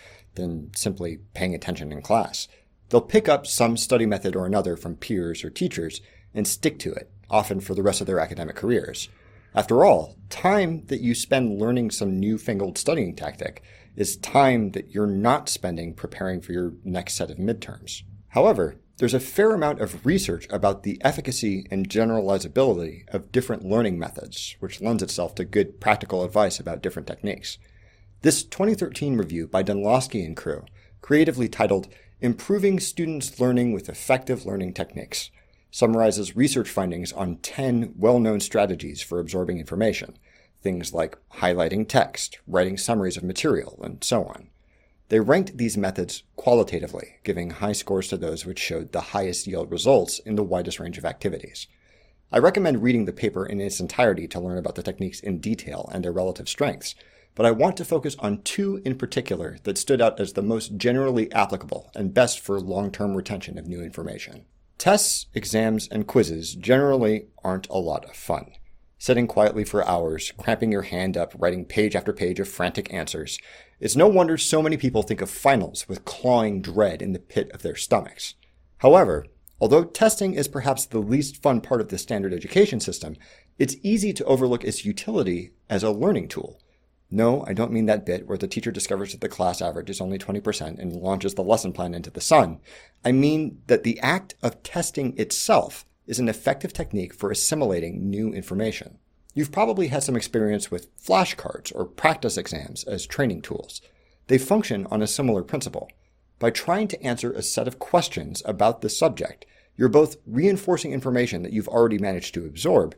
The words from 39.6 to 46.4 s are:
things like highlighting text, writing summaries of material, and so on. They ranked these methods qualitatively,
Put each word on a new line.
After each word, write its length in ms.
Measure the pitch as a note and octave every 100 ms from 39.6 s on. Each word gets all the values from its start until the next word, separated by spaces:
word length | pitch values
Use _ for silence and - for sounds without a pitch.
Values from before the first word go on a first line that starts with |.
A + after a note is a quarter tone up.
| D2+ F2 A2 F#2+ - - _ _ _ _
things 320 | F#2+ F2+ E2
like 240 | E2 D#2+ - _
highlighting 520 | - F2+ F2 E2 F#2+ -
text, 540 | C3 - - - - -
writing 300 | F2+ F#2 F#2+
summaries 400 | - A2+ F#2 E2+
of 60 |
material, 540 | F2+ F#2 D#3 F2+ - -
and 180 | - -
so 220 | - A2+
on. 240 | - - - _ _ _ _ _ -
They 100 | A2
ranked 380 | G#2+ E3 F#3+ C3
these 200 | A#2 G2+
methods 460 | F#2+ F#2+ F2 - -
qualitatively, 840 | -